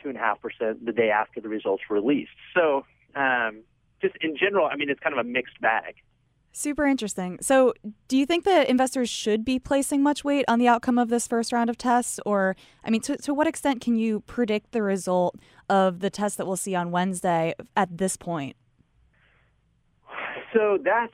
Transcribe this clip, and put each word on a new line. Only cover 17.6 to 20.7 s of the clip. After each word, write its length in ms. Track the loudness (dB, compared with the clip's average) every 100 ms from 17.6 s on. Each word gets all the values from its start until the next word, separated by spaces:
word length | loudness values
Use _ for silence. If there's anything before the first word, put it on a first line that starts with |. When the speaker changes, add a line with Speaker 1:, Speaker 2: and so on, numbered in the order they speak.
| -4 -2
Speaker 2:
at 220 | -2 0
this 180 | -4 -4
point? 400 | -6 -6 -6 -12 _ _ _ _ _ _ _ _ _ _ _ _ _ _ -16 -12 -10 -12 -2
Speaker 1:
So 240 | 0 2